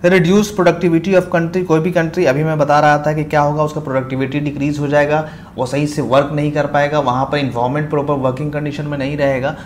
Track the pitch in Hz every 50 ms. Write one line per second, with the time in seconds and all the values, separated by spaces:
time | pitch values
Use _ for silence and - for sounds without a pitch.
0 | - 175 185 180 160 165 196 208 208 - - - 175 175 170 170 180 175 165 165
1 | 160 196 190 180 180 - - 170 165 165 175 185 180 180 160 160 160 185 170 175
2 | 165 160 160 180 180 131 131 143 156 160 156 151 143 143 147 147 151 147 147 147
3 | 147 151 151 156 147 151 - 147 147 147 147 151 151 151 - 156 151 - 131 -
4 | - 127 131 131 135 131 139 147 147 147 139 143 139 147 147 139 147 139 147 147
5 | 147 147 151 156 156 - - - - - - - 127 123 139 143 147 147 - 156
6 | 131 110 127 139 143 143 156 147 147 147 147 151 143 143 147 143 143 143 151 151
7 | 139 127 123 131 139 - 151 147 143 127 107 117 120 127 139 151 151 151 156 147
8 | 139 143 147 135 127 131 127 127 151 147 143 147 147 147 139 - 147 147 147 139
9 | 131 139 147 147 143 139 135 127 127 143 156 - -